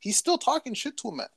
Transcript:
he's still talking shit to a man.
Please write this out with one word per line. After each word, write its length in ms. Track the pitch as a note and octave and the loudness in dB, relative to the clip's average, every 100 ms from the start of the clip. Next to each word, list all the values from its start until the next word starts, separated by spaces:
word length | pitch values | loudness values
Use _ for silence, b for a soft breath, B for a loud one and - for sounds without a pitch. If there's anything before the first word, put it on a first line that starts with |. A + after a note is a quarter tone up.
he's 160 | G#3 G3+ | -2 2
still 200 | E4+ E4+ | 4 2
talking 360 | - D#4 B3+ | 4 0 0
shit 220 | A3 D4 - | -6 -6 -6
to 140 | A3+ | -8
a 40 | |
man. 140 | C#3+ G2 | -6 -8